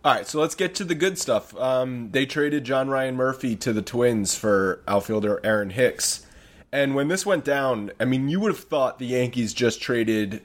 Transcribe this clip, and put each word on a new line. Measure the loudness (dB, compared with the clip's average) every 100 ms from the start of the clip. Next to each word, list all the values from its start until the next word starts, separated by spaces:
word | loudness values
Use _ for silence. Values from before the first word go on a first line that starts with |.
All | 4
right, | 2 0
so | -2
let's | -2
get | -2 -4 -4
to |
the | -6
good | 0 0 -2
stuff. | 0 0 -2 -4
Um, | 0 0 -2 -6 -2
they | -2 0
traded | 0 0 0
John | 0 -2 0
Ryan | 0 -2 0
Murphy | -2 0 -4 -2
to | 0
the | -2
Twins | -2 2 2 2 -2
for | -2 2 4 2 -2 0
outfielder | 0 0 0 0 0
Aaron | 0 0 0
Hicks. | 2 0 2 -4 -4 -12 -20 -20 -20 -6
And | -2 0
when | 0 0
this | -2 0
went | 0
down, | 2 0 2 0 -4 -2
I |
mean, | 0 2 0
you | 2
would | 0
have | -2
thought | -2 0 0 -2
the | -2
Yankees | 0 0 0 -2
just | 2 0 0
traded | -2 0 2 2 0 -6